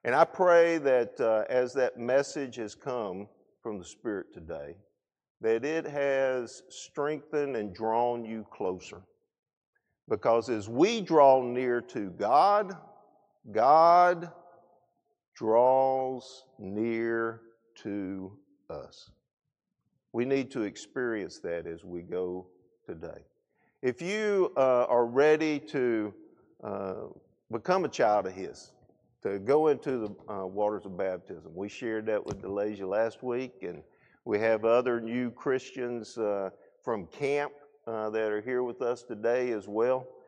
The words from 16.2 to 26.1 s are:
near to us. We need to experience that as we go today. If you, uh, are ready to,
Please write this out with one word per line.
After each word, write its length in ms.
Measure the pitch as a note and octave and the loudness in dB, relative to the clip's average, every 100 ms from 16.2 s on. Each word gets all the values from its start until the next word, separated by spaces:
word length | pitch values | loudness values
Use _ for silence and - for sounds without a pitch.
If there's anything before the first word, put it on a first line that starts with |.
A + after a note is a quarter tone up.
| - - _ - | -12 -20 _ -16
near 800 | G2 G2+ A#2 A2+ A#2 A#2 A2+ A2+ - _ _ - | -8 -4 -2 -2 -2 -2 -4 -6 -20 _ _ -14
to 600 | G#2+ G2+ F#2+ F#2+ F#2+ F#2+ _ _ _ | -8 -6 -6 -8 -12 -16 _ _ _
us. 420 | D#2 - - - _ _ _ _ _ _ _ _ _ _ | -14 -14 -20 -20 _ _ _ _ _ _ _ _ _ _
We 140 | A2 B2+ | -4 0
need 260 | C3+ B2 | 0 0
to 120 | C3 | -4
experience 760 | G#2 - - C3 B2 A2 F2 - | -6 -6 -12 -6 -4 -4 -6 -10
that 260 | F2+ E2+ E2 | -6 -6 -8
as 200 | E2 F#2 | -12 -12
we 160 | F2 | -12
go 460 | E2+ F2+ F2+ F2+ F2+ _ _ _ - | -8 -6 -4 -8 -12 _ _ _ -16
today. 380 | E2 E2 - _ _ _ _ _ _ | -14 -14 -16 _ _ _ _ _ _
If 200 | B2+ B2 | -4 -4
you, 500 | E3+ G#3+ G#3+ G3+ F3+ - | -6 -2 0 0 0 2
uh, 300 | C3 B2 - | 4 4 4
are 160 | A#2+ A#2+ | 2 2
ready 540 | B2 D3+ D#3 D#3 D3 | 4 6 6 2 -2
to, 540 | - C#3+ B2 A2+ G#2 | -4 -2 0 0 -2